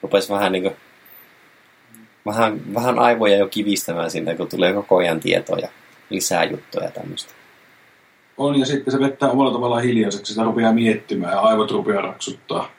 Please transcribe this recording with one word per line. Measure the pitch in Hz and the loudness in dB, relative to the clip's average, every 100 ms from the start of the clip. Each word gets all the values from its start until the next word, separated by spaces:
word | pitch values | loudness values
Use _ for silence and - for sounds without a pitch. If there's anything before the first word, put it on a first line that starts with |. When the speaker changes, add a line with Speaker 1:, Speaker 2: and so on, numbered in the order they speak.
Speaker 1:
rupesi | 95 101 95 | 2 0 0
vähän | 101 101 | -2 0
niinku, | 92 92 - _ _ - - - _ _ _ _ _ _ - - _ 107 | 0 -4 -6 _ _ -20 -20 -20 _ _ _ _ _ _ -20 -20 _ -8
vähän, | 107 110 107 - | 0 0 0 -6
vähän | 107 120 120 | -2 0 2
aivoja | 120 117 107 101 | 4 4 4 4
jo | 95 | 2
kivistämään | - 104 98 - 85 85 | 0 -2 -2 -2 -4 -4
siitä, | 80 82 85 | -4 -6 -6
kun | 87 | -6
tulee | 92 90 | 0 2
koko | 101 101 92 | 0 2 2
ajan | 90 82 | 2 0
tietoa | 80 87 - - | 0 -2 -2 -6
ja | - - - - _ | -6 -12 -20 -20 _
lisää | 98 - 90 | -6 -2 0
juttuja | 82 - - - - | -2 -4 -8 -8 -8
ja | |
tämmöstä. | - - - - - - _ _ _ _ _ _ _ _ - | -10 -12 -12 -14 -20 -20 _ _ _ _ _ _ _ _ -4
Speaker 2:
On, | 139 139 | 0 0
ja | 135 | 0
sitten | 143 - | -2 0
se | 135 | 2
vettää | 139 - 139 | 0 2 0
omalla | 127 135 | 2 2
tavallaan | 120 123 120 | 2 0 0
hiljaiseksi, | 123 117 101 98 - | 2 2 2 -2 -8
sitä | 107 113 | -2 0
rupeaa | 120 113 | 2 4
miettimään | 113 113 107 - 101 87 | 4 4 0 -2 -4 -2
ja | 98 | 2
aivot | 107 110 104 | 2 2 0
rupeaa | 107 104 101 | -2 0 -2
raksuttaa. | 90 - - - - 170 - | -2 -8 -12 -12 -6 -6 -6